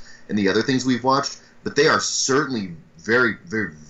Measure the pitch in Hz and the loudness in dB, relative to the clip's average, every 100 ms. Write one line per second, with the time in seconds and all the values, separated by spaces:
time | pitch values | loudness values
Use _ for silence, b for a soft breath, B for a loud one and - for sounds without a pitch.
0 | B B B 104 98 101 110 131 127 120 | B B B 0 2 2 2 0 0 0
1 | 127 135 - - B B 107 135 151 104 | 2 0 0 -10 B B -6 2 4 2
2 | - - - 135 139 117 95 80 - 82 | 0 -2 0 0 0 -4 -6 -10 -20 -10
3 | 98 120 120 95 87 110 95 78 | 0 2 2 -2 -6 -6 -6 -10